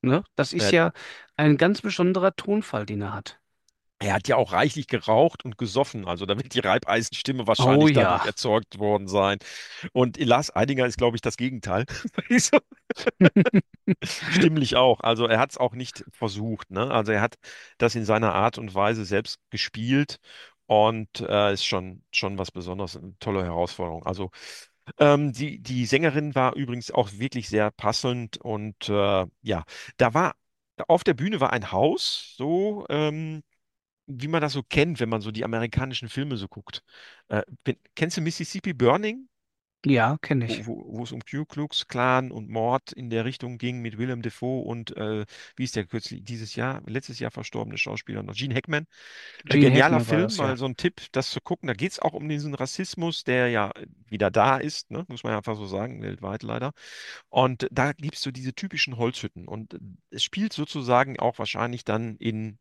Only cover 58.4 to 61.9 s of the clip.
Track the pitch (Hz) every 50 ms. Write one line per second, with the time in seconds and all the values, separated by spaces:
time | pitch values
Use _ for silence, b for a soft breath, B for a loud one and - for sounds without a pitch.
58.4 | 131 131 131 - - 190 - 147 - - - 113 120 117 123 - - 104 _ -
59.4 | 90 - - 110 110 - - 90 - 98 90 - _ _ - - - - - 202
60.4 | 202 220 - - 151 - - 151 131 120 123 123 135 139 127 - - 120 127 -
61.4 | 107 - - - 110 120 120 117 - -